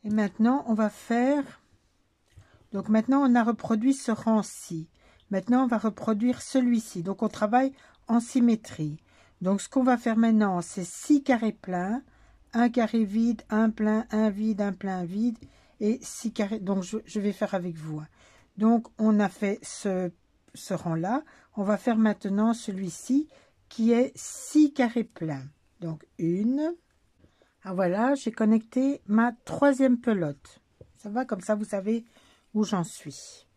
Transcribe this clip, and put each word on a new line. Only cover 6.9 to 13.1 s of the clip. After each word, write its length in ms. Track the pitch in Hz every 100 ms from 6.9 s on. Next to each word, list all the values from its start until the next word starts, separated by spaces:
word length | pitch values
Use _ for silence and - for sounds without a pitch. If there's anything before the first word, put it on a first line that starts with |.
| 185
Donc, 220 | 170 196
on 60 | 220
travaille 440 | - 208 240 269 - - _ -
en 120 | 233
symétrie. 760 | 233 262 240 214 - - 151 151 _ _ _ _
Donc, 200 | 180 196
ce 80 | -
qu'on 140 | 269
va 140 | 254 240
faire 200 | 240 220
maintenant, 440 | 226 220 208 180
c'est 220 | 170 -
six 400 | 175 - - 294
carrés 300 | 277 240 226
pleins, 500 | - - 180 185 247 - _ _ _ _
un 160 | 226 240
carré 360 | 240 220 233
vide, 360 | 208